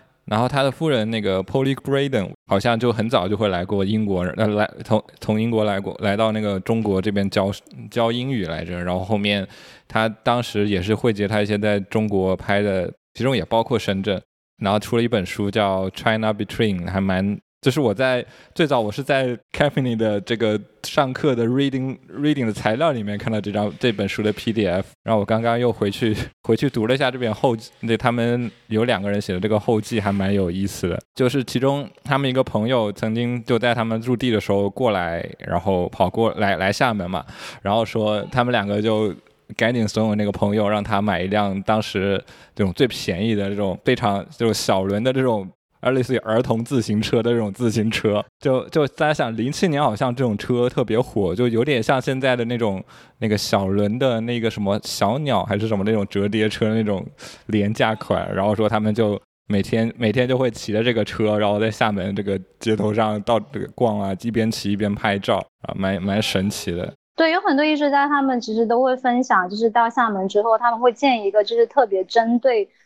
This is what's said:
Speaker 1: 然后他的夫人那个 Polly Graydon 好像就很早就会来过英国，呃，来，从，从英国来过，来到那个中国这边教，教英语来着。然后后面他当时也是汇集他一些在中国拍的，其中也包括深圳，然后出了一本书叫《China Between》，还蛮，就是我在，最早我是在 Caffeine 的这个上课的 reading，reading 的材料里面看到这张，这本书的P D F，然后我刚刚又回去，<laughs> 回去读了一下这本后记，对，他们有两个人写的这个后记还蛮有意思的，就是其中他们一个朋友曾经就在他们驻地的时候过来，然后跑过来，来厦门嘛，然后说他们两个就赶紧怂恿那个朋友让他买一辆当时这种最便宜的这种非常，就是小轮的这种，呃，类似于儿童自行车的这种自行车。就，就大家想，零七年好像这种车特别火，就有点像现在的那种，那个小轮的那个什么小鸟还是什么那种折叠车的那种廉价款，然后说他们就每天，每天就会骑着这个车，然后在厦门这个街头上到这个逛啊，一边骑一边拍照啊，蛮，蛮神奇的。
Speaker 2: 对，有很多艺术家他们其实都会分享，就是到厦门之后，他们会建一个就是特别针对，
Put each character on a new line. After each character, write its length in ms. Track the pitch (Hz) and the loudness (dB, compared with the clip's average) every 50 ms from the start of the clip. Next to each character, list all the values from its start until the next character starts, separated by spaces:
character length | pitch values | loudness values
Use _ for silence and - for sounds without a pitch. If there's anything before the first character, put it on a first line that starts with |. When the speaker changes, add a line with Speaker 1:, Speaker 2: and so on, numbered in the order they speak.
| _ _ _ _ - | _ _ _ _ -6
Speaker 1:
然 140 | - 104 110 | -2 0 0
后 80 | 123 | 0
他 160 | 123 143 139 139 | 0 0 0 0
的 80 | 135 | 0
夫 180 | 123 - 160 156 | 0 -2 -2 0
人 200 | 135 113 107 110 | 0 0 0 0
那 100 | 113 110 | -2 -2
个 220 | 101 98 92 95 92 | 0 0 0 0 -2
Polly 320 | - - 135 135 135 135 | -2 -2 0 0 0 -2
Graydon 560 | - - 135 139 139 143 139 131 107 92 90 - _ _ | -2 -2 -2 0 0 0 0 0 -2 -2 -2 -8 _ _
好 120 | - 101 98 | 0 0 2
像 200 | 98 120 117 113 | 2 2 2 2
就 120 | 123 120 | 2 0
很 160 | 107 113 107 | 2 0 0
早 200 | 113 131 107 87 | 0 0 0 2
就 100 | 95 104 | 0 0
会 120 | 98 110 101 | 0 0 0
来 140 | 92 87 90 | 0 0 -2
过 220 | 95 107 98 98 | -2 0 0 0
英 200 | 98 110 110 107 | 0 0 0 0
国， 180 | 101 98 90 90 90 - | 0 0 0 0 -2 -2
呃， 120 | - 110 | 0 0
来， 220 | 107 104 104 104 - - - 101 | 0 2 0 0 -2 -2 -10 -4
从， 200 | - 110 107 - - - - | 0 0 0 0 -4 -18 -10
从 180 | - - 107 107 | -4 -2 0 0
英 120 | 113 117 | 0 0
国 120 | 113 110 107 | 0 0 0
来 160 | 104 98 98 | 0 0 -2
过， 160 | 98 98 - - | -4 -6 -8 -4
来 180 | 101 101 101 | -2 0 2
到 140 | 104 110 110 | 2 2 2
那 100 | 107 107 | 2 0
个 180 | 107 101 98 95 | -2 -2 -2 -4
中 220 | - - 117 113 | -2 -2 -2 0
国 180 | 107 104 95 95 | 2 2 0 2
这 120 | 92 107 | 2 0
边 180 | 101 101 98 98 | 0 0 0 0
教， 220 | - 104 95 101 98 - _ - - 127 113 104 | 0 0 0 0 -2 -6 _ -20 -18 -18 -16 -6
教 200 | - 120 117 117 | -2 0 0 0
英 200 | 120 123 127 135 | 0 -2 -4 -4
语 140 | 135 110 90 | -4 -4 -4
来 200 | 80 80 - 85 | -4 -6 -8 -8
着。 180 | 87 87 87 87 | -8 -8 -6 -4
然 100 | 90 90 | -2 -2
后 100 | 92 92 | -2 -2
后 120 | 95 113 | -2 -2
面 300 | 101 101 104 101 101 95 - - - - - - - _ | 0 2 2 0 0 -2 -6 -12 -20 -20 -20 -20 -20 _
他 220 | _ - 113 110 110 104 - - | _ -2 0 0 0 -2 -2 0
当 180 | 120 120 123 | 0 0 0
时 260 | 120 - - 104 104 | -2 -2 -2 0 0
也 140 | 104 101 90 | 2 0 0
是 140 | 87 107 110 | 0 0 0
汇 180 | - - 120 107 | 2 2 0 0
集 140 | 101 104 | 0 -2
他 140 | 98 110 104 | 0 0 0
一 40 | 104 | 0
些 120 | 101 107 | 0 0
在 220 | 101 107 107 104 101 | 0 0 0 0 0
中 280 | 95 - - 110 110 104 | -2 -2 -2 -2 0 0
国 260 | 101 95 92 95 92 | 0 0 2 2 0
拍 280 | - - - 101 101 104 | -2 -2 0 0 2 2
的， 280 | 101 95 92 87 85 - _ _ _ - | 0 0 -2 -2 -4 -8 _ _ _ -8
其 100 | - 113 | -2 -2
中 140 | 135 135 | 0 0
也 80 | 113 82 | 0 0
包 180 | - 117 113 113 | 0 0 0 2
括 140 | - 123 | 2 0
深 240 | 104 - - 98 95 | -2 0 0 -2 -2
圳， 180 | 98 104 95 90 - _ _ _ _ _ _ | -2 -2 -4 -4 -6 _ _ _ _ _ _
然 160 | - 110 98 104 | -4 0 0 0
后 60 | 107 | 0
出 180 | - - 123 | 0 0 0
了 60 | 117 120 | 0 0
一 40 | |
本 160 | 117 120 104 90 | 2 0 0 -2
书 280 | - - - 101 101 | -2 -4 -4 -4 -2
叫 360 | 95 110 101 98 95 95 95 95 | 0 2 2 2 2 0 -2 -4
《China 420 | - - - 117 110 110 110 107 104 | -6 -4 -2 0 0 0 0 -2 -2
Between》， 560 | 104 104 - - - 117 107 95 87 85 87 | -2 -6 -8 -2 -2 0 0 0 -2 -4 -4
还 100 | 92 95 | -2 0
蛮， 400 | 98 98 92 92 98 101 101 - _ _ _ _ | 0 0 0 0 0 0 -2 -4 _ _ _ _
就 80 | - 139 | 0 0
是 100 | 123 156 | 2 2
我 140 | 135 110 101 | 2 0 2
在， 320 | 98 131 131 127 123 - - - - - _ - | 2 0 0 0 0 -4 -6 -16 -20 -20 _ -2
最 100 | - 165 | 0 0
早 140 | 139 143 120 | 2 2 2
我 120 | 110 104 | 2 0
是 120 | - - 131 | -4 -6 -2
在 340 | - 143 135 131 123 123 - _ _ | 0 0 2 2 0 -2 -6 _ _
Caffeine 440 | - - 156 139 - 147 131 123 117 | -2 0 0 0 2 0 0 0 0
的 240 | 110 113 107 104 101 | 0 0 0 0 -2
这 160 | 95 - 117 | -2 -2 -2
个 220 | 104 113 107 107 104 - _ _ - - | 0 0 0 0 -2 -4 _ _ -14 -12
上 280 | - - 151 139 131 | -4 0 0 0 0
课 220 | 127 - - 147 127 | -2 -2 0 0 2
的 100 | 117 117 | 2 0
reading，reading 1000 | 113 123 135 139 139 131 131 131 135 123 - _ - 87 127 143 151 151 139 120 | 0 2 2 0 0 0 -2 -4 -4 -6 -8 _ -16 -8 -2 0 0 2 2 0
的 80 | 113 107 | -2 -2
材 220 | - - 110 110 | 0 0 0 0
料 160 | 131 165 165 | 2 0 0
里 100 | 135 117 | 0 -2
面 160 | 104 104 104 | -4 -4 -6
看 140 | 101 - 117 | -4 -4 -2
到 100 | 113 107 | -2 -2
这 100 | 95 104 | -2 -2
张， 220 | 98 104 104 104 73 - | -2 0 -2 -2 -4 -2
这 120 | - 123 | -2 0
本 160 | 104 104 101 | 0 0 -2
书 140 | 98 - - | -4 -2 0
的 100 | 104 107 101 | 0 0 -2
P 200 | - - 117 101 | -2 -4 -2 0
D 140 | 113 101 | 0 0
F， 200 | 90 87 95 95 - - _ - | 0 0 -2 -2 -4 -12 _ -2
然 120 | 113 113 | 0 2
后 40 | 104 | 2
我 60 | 101 | 2
刚 160 | - 113 113 | 2 0 0
刚 180 | 117 117 117 120 | 2 0 0 2
又 120 | 123 120 | 2 0
回 180 | 110 - 107 101 | 0 0 -2 -2
去， 260 | 98 - 127 110 107 - - - | 0 0 0 0 0 -2 -4 -10
<laughs> 140 | _ _ - | _ _ 0
回 120 | - 113 | 0 2
去 140 | - 147 135 | 2 2 0
读 160 | - 120 107 | 0 0 0
了 80 | 117 131 | 2 2
一 40 | |
下 120 | 135 139 127 | 2 2 -2
这 80 | 127 | -2
本 160 | 127 123 110 107 | -2 -4 -4 -2
后 220 | - - 131 117 | 0 0 0 0
记， 160 | 110 - - _ - | 0 -6 -14 _ -10
对， 160 | - 113 113 | -2 -2 0
他 140 | 107 - 120 | 2 2 0
们 400 | 120 120 117 120 120 123 120 107 - _ _ | 0 2 0 0 0 0 -2 -6 -8 _ _
有 160 | - 110 107 117 | -2 0 0 2
两 180 | 123 113 92 | 2 0 0
个 80 | 98 101 | 0 -2
人 100 | 101 104 | -2 -2
写 140 | - - 92 | -2 -2 -4
的 60 | 90 | -2
这 100 | 101 107 | 0 0
个 100 | 107 104 | 0 0
后 220 | - - 113 107 | 2 2 0 0
记 180 | 104 - 123 107 | 0 -2 -2 0
还 120 | 98 101 | 0 0
蛮 200 | 98 98 95 95 | 0 0 0 0
有 200 | 101 98 95 87 | 2 0 0 0
意 160 | 87 95 98 | -2 -2 -4
思 200 | 101 - - - | -4 -4 -4 -4
的， 120 | 87 82 - - _ - | -4 -4 -4 -8 _ -4
就 120 | - 131 | 0 0
是 160 | 123 135 139 120 | 0 0 -2 -4
其 160 | - - 123 | -2 -2 0
中 300 | 131 135 139 143 135 - - - - | 0 2 0 0 -4 -10 -14 -16 -4
他 140 | - 139 | -2 -2
们 120 | 135 139 131 | 0 0 0
一 40 | 127 | 0
个 100 | 131 127 | 0 0
朋 240 | - - 107 107 | 0 0 -2 0
友 240 | 120 131 120 110 104 | 0 0 0 0 -2
曾 240 | 98 - 113 110 110 | -4 -4 -4 -2 -2
经 280 | 117 120 120 123 120 113 | -2 -2 -2 -4 -6 -2
就 140 | - 123 | 0 0
在 160 | 113 120 120 117 | 2 2 0 0
他 100 | 120 113 | 0 0
们 160 | 113 113 113 | -2 -2 -4
驻 160 | 113 127 123 | -2 -2 -2
地 140 | 110 127 123 | 0 0 0
的 100 | 110 104 | 0 0
时 120 | - - | 2 0
候 180 | 101 101 101 98 | 0 0 0 -2
过 220 | - - 127 117 | -2 0 0 0
来， 360 | 101 90 87 82 85 85 - - - - | 0 0 -2 -2 -4 -6 -6 -8 -12 -12
然 200 | - - 87 87 | -6 -4 -2 -2
后 300 | 87 95 95 90 87 - | 0 0 0 0 0 -2
跑 180 | - - 95 | 0 0 0
过 240 | 90 - - 113 110 - | 0 2 0 0 0 0
来， 240 | - 107 98 95 | 0 0 0 0
来 140 | 82 95 98 | 0 0 0
厦 220 | 104 - 139 123 110 | 2 2 0 0 0
门 160 | 101 87 87 | -2 -4 -4
嘛， 160 | 95 80 - - - - - - - - - | -6 -8 -8 -10 -18 -16 -16 -16 -16 -8 -2
然 100 | 98 104 | 0 0
后 100 | 117 113 | 0 0
说 380 | - - 113 107 107 107 104 98 - | 0 -2 -2 0 0 0 -2 -4 -2
他 120 | - 127 120 | 0 0 0
们 80 | 123 | 2
两 160 | 123 110 101 | 2 0 0
个 120 | 101 101 107 | 0 -2 0
就 320 | 107 113 110 107 110 101 85 - _ _ _ _ _ - 104 | 0 0 0 0 0 -2 -4 -8 _ _ _ _ _ -14 -4
赶 160 | - 113 117 127 | 0 0 0 2
紧 140 | 120 110 | 2 0
怂 240 | 104 - 110 110 110 | 0 0 0 0 0
恿 40 | 104 | 0
那 80 | 107 104 | 0 0
个 80 | 101 | -2
朋 240 | 95 - 107 101 104 | 0 0 0 0 2
友 140 | 110 104 101 | 0 0 0
让 140 | 107 104 101 | 0 -2 -2
他 180 | 107 107 101 | -2 -2 0
买 220 | 104 107 92 85 90 | 0 0 0 -2 -2
一 40 | |
辆 320 | 95 101 104 104 98 95 98 95 | 0 0 0 0 0 -2 -4 -2
当 180 | - 110 110 | 0 0 0
时 420 | 104 - - 98 95 101 98 - - - - - - - - | 0 -2 -2 -2 0 0 0 -2 -4 -8 -20 -20 -20 -16 -4
这 100 | - 104 | -2 -2
种 80 | 92 87 | -2 2
最 140 | - 139 | 2 0
便 380 | 113 - - - - 90 87 107 | 0 0 -4 -4 -4 -4 -2 0
宜 80 | 113 110 | 0 0
的 160 | 101 98 98 | 0 -2 -4
这 60 | 101 | -2
种 200 | 101 101 95 87 - - | -2 -2 -2 -2 -2 0
非 120 | 131 127 | 0 0
常， 280 | - 120 104 98 98 - - - | 2 0 -2 -2 -2 -4 -8 -6
就 100 | - 120 | -2 0
是 60 | 113 104 | 0 0
小 300 | - - - 104 95 95 | 0 0 0 0 0 0
轮 200 | 98 98 104 117 | 0 -2 0 0
的 100 | 131 127 | 0 0
这 80 | 131 | 2
种， 260 | 131 123 113 101 95 92 - _ _ _ _ - | 2 0 0 -2 -4 -8 -14 _ _ _ _ -4
呃， 100 | - 123 | -2 0
类 100 | 131 131 | 2 2
似 140 | 123 123 127 | 0 2 0
于 20 | |
儿 240 | 110 - 110 110 117 | -2 0 2 2 2
童 240 | 127 127 113 113 117 | 2 2 0 -2 -2
自 160 | - 143 123 | 0 0 -2
行 180 | 107 - 104 107 | 0 0 0 0
车 220 | 110 - - 117 | 0 2 0 2
的 80 | 113 120 | 2 2
这 80 | 120 | 0
种 160 | 117 110 101 95 | 0 -2 -2 -4
自 160 | - 123 113 | -2 -2 0
行 200 | 104 113 104 113 | 2 2 0 0
车。 340 | 107 - - 107 104 104 - _ _ _ | -2 0 0 0 0 0 -2 _ _ _
就， 280 | - 139 131 127 - - | 0 0 0 0 -2 -2
就 180 | - 160 143 | 0 0 0
大 180 | 131 - - 156 | 0 0 0 0
家 80 | 151 151 | 0 2
想， 240 | - 131 117 113 | 0 -2 -2 -2
零 140 | 113 117 135 | -2 -4 -4
七 160 | 151 - 208 | -2 0 0
年 120 | 180 147 143 | 0 2 2
好 160 | 151 123 107 | 2 2 2
像 180 | - 139 127 123 | 2 0 -2 0
这 100 | 127 131 | 0 0
种 120 | 117 104 | 0 0
车 320 | 104 - - 123 120 120 | -2 -2 0 2 2 2
特 160 | 123 - 143 123 | 2 2 0 0
别 160 | 104 107 113 | 0 2 0
火， 360 | - - - 110 98 85 - | 0 0 0 0 0 0 2
就 120 | 104 123 | 2 0
有 160 | 123 113 110 120 | 2 2 2 2
点 180 | 147 139 117 | 2 0 0
像 200 | 107 - 143 131 | 2 2 0 0
现 180 | - 143 131 131 | 0 -2 -4 0
在 160 | 135 131 123 | 0 0 2
的 80 | 120 117 | 0 0
那 120 | 117 123 | -2 -2
种， 260 | 117 117 104 95 92 - - - - - - _ - | 0 0 0 -2 -4 -8 -12 -20 -20 -20 -20 _ -4
那 80 | 117 | -2
个 100 | 107 107 | 0 0
小 300 | 101 - - 113 101 98 | 0 0 0 0 0 2
轮 320 | 95 98 101 104 101 110 127 | 2 2 2 2 0 0 0
的 200 | 135 131 117 113 | 0 0 0 0
那 180 | 113 120 120 117 | -2 -2 -4 -2
个 100 | 113 110 | -2 -2
什 100 | - 110 | -2 -2
么 200 | 101 98 101 104 - | -2 0 0 -2 -2
小 360 | - - - 107 101 120 147 | -6 -2 0 2 2 2 0
鸟 240 | 156 139 117 95 - | 0 0 0 0 0
还 160 | 104 101 104 | 0 -2 -2
是 80 | 113 | 0
什 100 | 110 107 | 0 0
么 60 | 98 95 | 0 2
那 60 | 110 | 2
种 140 | 110 107 101 | 2 0 0
折 200 | - - 101 101 | -2 -2 -2 -2
叠 220 | 101 104 107 107 107 | 0 2 2 0 0
车 180 | - - 117 107 | 0 0 0 0
的 40 | 110 | 2
那 100 | 113 110 | 0 0
种 220 | 104 101 92 - - - - - - - - - | 0 -2 -4 -4 -10 -14 -18 -20 -20 -20 -16 -6
廉 240 | - 107 104 101 104 | -2 0 2 2 2
价 220 | 107 - 127 110 110 | 2 2 2 2 2
款， 340 | - - - 98 85 90 92 101 | -2 -2 -2 -2 -2 0 -2 -2
然 100 | 95 95 | 0 2
后 120 | 107 104 | 2 2
说 120 | 101 107 | 2 2
他 120 | 104 113 107 | 2 2 2
们 120 | 107 107 107 | 2 2 2
就 240 | 117 110 104 101 - _ _ _ _ _ | 2 2 2 0 -2 _ _ _ _ _
每 140 | - 104 98 | -2 0 0
天， 320 | 95 - 120 113 113 113 - | 0 0 0 0 0 0 -2
每 160 | 117 120 107 | -2 0 0
天 160 | 104 131 123 | 2 2 2
就 120 | 127 131 123 | 2 2 2
会 100 | 131 120 | 2 0
骑 240 | 110 - - - 104 | -2 -4 -8 -2 -2
着 100 | 107 113 | 0 2
这 80 | 123 | 2
个 140 | 117 110 104 | 2 2 0
车， 320 | - - - 110 107 107 | -2 -2 0 0 2 2
然 100 | 104 107 | 2 2
后 120 | 101 104 104 | 2 2 2
在 100 | 113 113 | 0 0
厦 220 | 104 - 123 110 | 0 0 0 0
门 240 | 104 98 90 101 101 | 0 -2 -4 -4 -4
这 80 | 107 98 | -4 -2
个 160 | 101 98 95 92 _ _ - | -2 -4 -4 -4 _ _ -6
街 160 | - 113 110 | 0 0 0
头 160 | 104 107 107 | 2 2 0
上 300 | 104 113 110 107 107 104 | 2 2 2 0 0 -2
到 180 | 101 - 117 107 | 0 0 0 0
这 200 | 104 - - 104 | 0 -4 -10 -10
个 80 | 98 - - | -10 -8 -2
逛 240 | - 123 113 104 104 | 0 0 0 2 0
啊， 160 | 98 98 95 90 | -2 -4 -4 -4
一 100 | - 117 | -6 -4
边 180 | 110 113 110 113 | -2 0 0 0
骑 220 | 110 - - 101 | -2 -2 -2 -2
一 40 | 104 | -2
边 180 | 98 107 101 101 | 0 0 -2 -2
拍 240 | - - 104 101 101 | 0 0 0 0 0
照 180 | - - 107 95 - _ _ _ - | 0 0 0 0 -2 _ _ _ -12
啊， 60 | - - | -10 -6
蛮， 260 | - 95 95 98 87 | -2 -2 -2 0 0
蛮 180 | 92 101 98 92 | -2 0 0 0
神 300 | 90 - - 95 95 101 | 0 0 0 0 0 0
奇 220 | - - - 90 | -2 -4 -6 -6
的。 200 | 85 87 - - - _ _ _ - | -4 -4 -6 -8 -10 _ _ _ -2
Speaker 2:
对， 140 | - 330 320 | 0 2 2
有 80 | 330 392 | 2 0
很 160 | 427 370 277 | 0 2 2
多 80 | 277 302 | 2 2
艺 140 | 311 311 | 2 2
术 120 | 285 294 285 | 2 2 2
家 200 | 277 285 285 285 | 2 2 2 2
他 120 | 294 277 | 2 2
们 200 | 269 269 254 240 | 2 2 0 -2
其 120 | 240 226 214 | -2 -2 0
实 120 | 226 233 | 0 2
都 180 | 214 233 240 262 | 2 4 2 4
会 100 | 254 254 | 2 0
分 260 | 254 254 247 240 247 254 | 0 0 0 2 2 2
享， 260 | - 233 190 180 180 | 4 2 2 2 0
就 60 | 202 | -2
是 140 | 214 233 226 | 0 0 2
到 200 | 214 240 226 233 | 4 4 2 2
厦 200 | - 247 208 214 | 2 2 0 2
门 180 | 202 190 190 | 0 -2 -2
之 140 | 190 - 208 | 0 2 2
后， 160 | 214 233 220 | 4 4 2
他 120 | 220 240 240 | 4 4 2
们 80 | 233 | 2
会 140 | 226 247 247 | 4 2 2
建 320 | 220 - 285 269 247 220 208 | 2 4 2 2 2 2 0
一 80 | 196 | 2
个 100 | 196 214 | 2 2
就 140 | 208 208 233 | 2 2 4
是 100 | 233 233 | 2 2
特 200 | 220 - 277 247 | 4 4 2 2
别 180 | 202 196 190 185 | 2 2 -2 -2
针 340 | - - 233 226 226 240 233 | 2 2 2 4 4 2 2
对， 280 | - 262 240 214 196 - _ _ _ | 2 2 2 2 0 -2 _ _ _